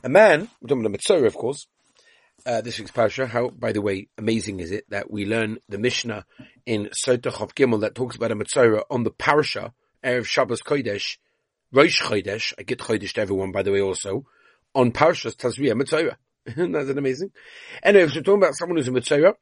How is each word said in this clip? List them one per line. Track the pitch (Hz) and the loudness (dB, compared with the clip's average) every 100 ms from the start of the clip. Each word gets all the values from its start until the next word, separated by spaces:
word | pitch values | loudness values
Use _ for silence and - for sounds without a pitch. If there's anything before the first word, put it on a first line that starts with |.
A | 123 | 4
man, | 165 214 156 214 _ | 6 6 6 0 _
we're | 123 | -4
talking | 131 | -2
about | 110 | 0
Mitzvah, | 101 - 185 117 | -4 2 4 4
of | |
course, | - 117 143 - _ _ _ _ _ _ _ - | 0 -6 -6 -14 _ _ _ _ _ _ _ -4
uh, | 113 | -4
this | 117 113 | -4 -10
week's | 101 | -8
Parsha. | - 110 131 131 | 0 0 0 -4
How, | 117 123 | -2 -4
by | - 113 | -4 -4
the | 104 | -2
way, | 101 98 - - | -2 -4 -8 -6
amazing | 110 113 - 98 | -2 -2 -2 -8
is | 85 | -8
it | 101 _ | -8 _
that | 101 - | -10 -8
we | 107 101 | -8 -4
learn | 113 110 110 _ | -2 -2 -6 _
the | 101 | -4
Mishnah | 120 - 120 104 - _ - _ - | -2 -2 -6 -10 -12 _ -20 _ -6
in | 110 101 | -4 -4
Sotah | - - 123 123 | -6 0 0 -2
Chav | - 107 | -6 -10
Gimel | - 131 110 | 0 2 2
that | 107 | -2
talks | - 127 - | -4 -8 -4
about | 113 | -4
a | |
Mitzvah | 104 104 147 120 107 - | -4 -2 4 4 4 -2
on | 131 | -4
the | 113 | -4
Parsha, | _ - 151 - - 110 _ _ _ | _ 2 2 2 -6 -10 _ _ _
Erev | 131 123 107 | -2 -2 0
Shabbos | - 127 117 | 0 0 -4
Kodesh, | - 143 113 101 - - _ _ _ _ _ | -2 -4 -2 -6 -8 -12 _ _ _ _ _
Rosh | 127 165 - | 4 4 4
Chodesh, | - 107 95 107 - - | 0 -2 -2 -6 -6 -8
I | |
get | 98 120 | -8 -8
Chodesh | - 110 98 | -2 -4 -2
to | - | -4
everyone, | 98 98 95 | -2 -2 -2
by | 95 | -2
the | 95 | 0
way, | 98 | 2
also, | 98 90 101 104 147 _ _ _ _ | 0 -2 -4 -6 -8 _ _ _ _
on | 135 123 | 2 2
Parshas | 117 156 175 117 - | 4 4 4 -6 -6
Tazria | 127 113 139 110 | -6 -2 -2 0
Mitzvah. | 139 151 151 - _ | 0 -2 -2 -6 _
<laughs> | _ - | _ -14
Isn't | 127 175 | -6 -4
that | 156 135 139 | -2 -4 -2
amazing? | 139 131 196 _ - - - - | -2 -4 -8 _ -20 -20 -20 0
Anyway, | 190 202 165 | 6 6 6
so | 135 | 2
we're | |
talking | 170 202 | 2 4
about | 180 139 | 4 2
someone | 170 170 | -2 -2
who's | 127 | 0
a | |
Mitzvah | 127 - 147 175 220 | -2 2 4 4 2